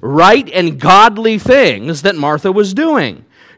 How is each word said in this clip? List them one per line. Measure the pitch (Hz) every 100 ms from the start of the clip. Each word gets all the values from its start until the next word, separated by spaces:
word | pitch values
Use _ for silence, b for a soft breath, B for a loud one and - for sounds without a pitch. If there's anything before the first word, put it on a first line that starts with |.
right | 117 147 180 240 226
and | 175 170 139
godly | 151 190 226 208 226 214
things | - 269 208 104 127 151
that | 190 170
Martha | 147 151 190
was | 196 202
doing. | 190 320 285 131 82 _ b b